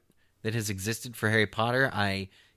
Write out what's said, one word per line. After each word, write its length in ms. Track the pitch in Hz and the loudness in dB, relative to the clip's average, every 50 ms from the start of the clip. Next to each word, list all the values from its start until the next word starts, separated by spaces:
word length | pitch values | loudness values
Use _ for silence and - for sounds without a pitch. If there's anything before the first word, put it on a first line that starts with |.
| _ _ _ _ _ _ _ _ | _ _ _ _ _ _ _ _
that 140 | - 110 110 | -6 -4 -2
has 140 | 117 104 107 | -2 -2 -4
existed 440 | 98 92 95 113 113 - - 123 113 | -4 -4 -4 -4 -4 -4 -8 -12 -6
for 140 | - - - | -2 0 4
Harry 160 | 110 110 107 | 4 4 4
Potter, 460 | - - 113 113 120 123 131 135 - - | 2 2 0 0 2 2 2 2 2 0
I 360 | 104 101 98 95 95 95 - - - - _ _ | 0 0 0 0 -2 -6 -8 -12 -20 -20 _ _